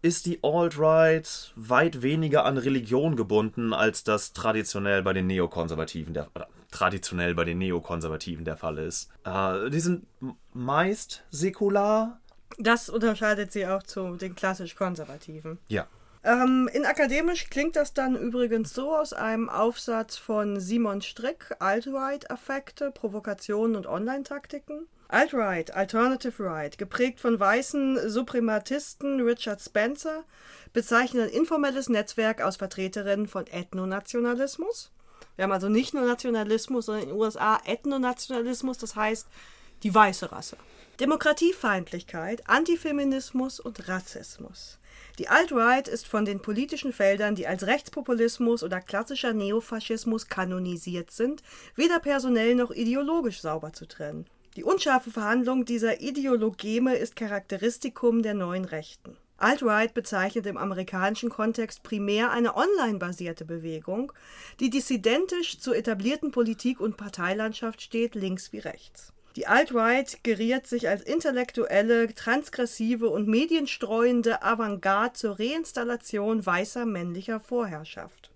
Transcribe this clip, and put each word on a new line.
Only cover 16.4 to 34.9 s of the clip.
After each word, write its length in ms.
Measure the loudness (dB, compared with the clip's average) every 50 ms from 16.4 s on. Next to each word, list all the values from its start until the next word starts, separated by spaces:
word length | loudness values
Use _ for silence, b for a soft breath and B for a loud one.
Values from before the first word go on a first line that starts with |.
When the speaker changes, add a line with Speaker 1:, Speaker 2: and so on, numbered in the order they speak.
| 6 4 6 4 4 2
Speaker 2:
in 140 | 2 2 2
akademisch 640 | 2 2 2 2 2 2 2 2 2 0 0 -4 -4
klingt 260 | -2 -2 -2 0 2
das 180 | 0 0 0 0
dann 220 | -2 0 0 0
übrigens 580 | 0 -2 -2 0 0 0 2 2 0 -2 -2 -4
so 220 | -6 -4 0 0
aus 160 | 0 0 -2
einem 380 | -4 -4 -2 -2 -2 -2 -2 -2
Aufsatz 680 | 0 2 2 2 0 -2 -4 -4 -2 -2 -4 -6 -10
von 460 | -12 -6 -2 -2 0 0 0 -2 -4
Simon 400 | -2 0 0 2 2 0 0 -4
Strick, 560 | -6 -8 -10 -6 -6 -6 -6 -6 -10 -12 -8 -2
Alt-Right-Affekte, 1300 | 0 0 0 0 -2 -4 -4 -4 -4 -4 -4 -6 -8 -10 -12 -12 -6 -6 -6 -6 -6 -10 -8 -6 -6 -6
Provokationen 840 | -6 -6 -8 -6 -6 -6 -6 -6 -8 -8 -4 -2 0 2 2 2 0
und 100 | 0 -2
Online-Taktiken. 1000 | -4 -4 -2 -2 -2 -2 -4 -6 -6 -10 -10 -10 -10 -12 -12 _ -10 -12 -12 -12 -16 b b b b
Alt-Right, 640 | 2 2 2 4 2 0 0 0 0 -2 -4 -4 -2
Alternative 680 | -2 -2 0 2 2 4 4 2 0 -4 -8 -6 -4 -6
Right, 340 | -4 -4 -4 -6 -8 -8
geprägt 420 | -10 -10 -8 0 0 0 0 0 -2
von 200 | 0 0 2 4
weißen 720 | 4 4 4 4 2 0 0 0 2 2 2 2 0 0
Suprematisten 1080 | 0 -2 -2 0 0 0 2 2 2 0 0 -2 -4 -4 -4 -8 -12 _ -4 -2 0 2
Richard 380 | 2 2 2 0 -2 -6 -6 -6
Spencer, 640 | -8 -2 _ 2 2 2 0 -4 -6 -6 -6 -6 -10 B B B B B B B B B
bezeichnet 600 | _ -2 0 4 4 4 4 4 2 0 0 2
ein 40 | 2
informelles 540 | 2 2 4 4 2 2 2 0 -2 0 0
Netzwerk 540 | 0 0 0 0 -2 0 0 0 2 0 -2
aus 140 | -2 -2
Vertreterinnen 720 | -2 -8 -8 -6 -4 -6 -4 -4 -4 0 0 0 0 0
von 200 | -4 -4 -8 -8
Ethnonationalismus. 1400 | -6 -8 -10 -10 _ -6 -6 -4 -4 -4 -6 -6 -4 -2 0 0 0 0 0 -2 -2 -2 -6 -6 -6 -6 -8 -10 -16